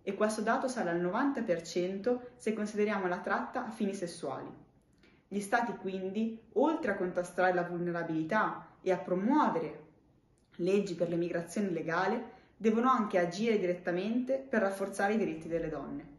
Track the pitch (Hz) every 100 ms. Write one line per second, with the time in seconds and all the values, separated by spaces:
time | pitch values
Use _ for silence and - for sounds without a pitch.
0 | - 202 214 220 208 262 262 240 180 170
1 | 175 214 285 254 226 170 - 180 180 196
2 | 247 247 - - 226 214 208 208 208 196
3 | 180 185 196 220 247 254 233 - 202 -
4 | 170 - 143 135 143 - - _ _ _
5 | - _ _ 202 - 240 233 180 190 190
6 | 190 202 226 226 - 214 294 311 208 190
7 | 180 175 175 - 185 180 175 175 175 170
8 | 160 160 160 220 180 165 - - 185 180
9 | - 180 214 294 240 170 151 - - _
10 | _ _ _ _ _ - 175 202 185 170
11 | 170 170 170 170 170 214 196 165 156 170
12 | 196 233 - - - _ 214 226 254 247
13 | 208 185 170 190 233 208 180 175 - 175
14 | 208 247 254 269 - 220 196 196 196 -
15 | 202 214 165 160 165 165 156 151 - 285
16 | -